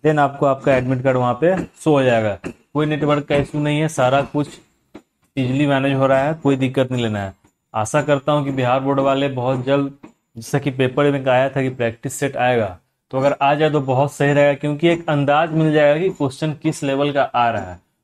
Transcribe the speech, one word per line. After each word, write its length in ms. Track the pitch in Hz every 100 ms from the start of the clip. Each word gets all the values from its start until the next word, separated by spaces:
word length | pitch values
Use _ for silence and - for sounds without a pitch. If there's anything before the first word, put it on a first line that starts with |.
then 140 | 151 151
आपको 280 | 139 139 143
आपका 280 | 131 139
admit 280 | 127 127 127
card 140 | 131 127
वहां 180 | 123
पे 200 | 117 160 185 - _
शो 140 | 160
हो 120 | 143
जाएगा। 320 | 131 113 107 98
कोई 420 | - - _ 147 151
network 380 | 147 147 147
का 120 | 143 143
issue 220 | 135 151
नहीं 220 | 147 147
है, 80 | 156
सारा 320 | 147 127 139
कुछ 240 | 131 147 147 - _ _ _ - _ _ _ -
easily 300 | 127 135 147
manage 280 | 135 139
हो 120 | 135 131
रहा 120 | 135
है, 160 | 143
कोई 220 | 160 139 135
दिक्कत 360 | 131 131 127
नहीं 100 | 127
लेना 180 | 113 104
है। 140 | 98 - _ _ _
आशा 280 | 110 107 151
करता 300 | 139 143 143
हूं 120 | 147
कि 60 | 139
बिहार 280 | 135 123 131
बोर्ड 200 | 135 139
वाले 280 | 139 135 139
बहुत 340 | 123 123 131
जल्द, 280 | 127 139 139 139 - _ _ 117
जैसा 220 | 113 143
कि 120 | 139
paper 380 | 127 127 127 143
में 100 | 139
कहा 240 | 131 127 135
था 140 | 135
कि 60 | 131
practice 440 | 127 117 113 135
set 220 | - 135 135
आएगा, 400 | 123 123 101 95 _ _ _
तो 80 | 131
अगर 180 | 139 143
आ 120 | 139
जाए 160 | 147 156
तो 100 | 147
बहुत 300 | 135 131 139
सही 200 | - 143
रहेगा, 220 | 143 143
क्योंकि 340 | 139 147 143 170
एक 200 | 170 170
अंदाज 440 | 143 139 143 165
मिल 200 | 160 156
जाएगा 280 | 151 147 151
कि 100 | 185
question 400 | - 143 - 156 143
किस 200 | 156 -
level 300 | 139 135 143
का 100 | 143
आ 240 | 127 123 120
रहा 220 | 107 92
है। 80 | 87 _ _